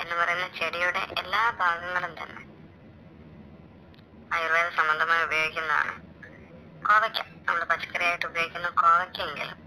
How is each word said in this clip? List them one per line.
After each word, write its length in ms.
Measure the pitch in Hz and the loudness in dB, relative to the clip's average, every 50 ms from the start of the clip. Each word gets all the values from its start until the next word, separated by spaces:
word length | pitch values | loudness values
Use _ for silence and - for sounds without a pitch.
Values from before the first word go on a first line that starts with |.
എന്ന് 120 | 180 170 170 170 | -6 -4 0 0
പറയുന്ന 260 | 170 175 170 175 185 180 - - | 2 2 2 -2 -2 -4 -4 -4
ചെടിയുടെ 440 | 170 160 165 170 175 180 175 190 214 - - 175 | -4 -2 -2 0 -2 0 0 -2 -4 -2 -4 -6
എല്ലാ 200 | 175 180 190 208 226 233 233 - | -4 0 0 2 2 2 2 2
ഭാഗങ്ങളും 520 | 185 175 170 170 175 180 180 180 175 170 160 - | 2 2 2 0 -4 -4 -2 -2 -4 -4 -8 -10
തന്നെ 220 | 160 - - - - - - - - - - - - - - - - - - - - - - - - - - - - - - - - - - - - - - - - - 170 | -12 -12 -12 -16 -16 -18 -20 -20 -20 -20 -20 -20 -20 -20 -20 -20 -20 -20 -20 -20 -20 -20 -20 -20 -20 -20 -20 -20 -20 -20 -20 -20 -20 -20 -20 -20 -20 -20 -20 -20 -8 -4 -2
ആയുർവേദ 320 | 170 165 160 160 165 170 175 - - | 0 2 4 4 4 4 2 2 2
സംബന്ധമായി 460 | 160 156 156 156 160 165 165 165 160 151 | 2 2 4 2 4 4 4 2 4 2
ഉപയോഗിക്കുന്നതാണ്. 680 | 151 156 156 156 156 165 160 156 147 147 - - - - - - - - - - - - - - - - - - - - - - | 2 2 2 2 0 -2 0 2 2 2 2 0 -4 -10 -16 -20 -20 -20 -20 -20 -18 -20 -20 -20 -20 -20 -20 -20 -20 -6 2 4
കോവയ്ക്ക, 320 | 208 214 220 220 - - - - - - - | 6 6 6 4 -2 -4 -6 -6 -12 -8 -2
നമ്മൾ 160 | - 175 170 165 - | -2 0 0 0 0
പച്ചക്കറിയായിട്ട് 560 | 170 160 - - - 180 175 175 175 170 - 165 | -2 -2 -2 -6 -4 0 0 0 0 0 -4 -4
ഉപയോഗിക്കുന്ന 380 | 160 170 165 165 - 170 175 175 170 - | -2 -2 -2 -2 -4 -6 -6 -2 0 4
കോവയ്ക്കെങ്കിലും 760 | 175 170 165 175 185 180 - - 190 160 147 139 - - - - - | 6 8 6 6 4 0 -4 -6 -6 -6 -4 -6 -8 -8 -8 -14 -16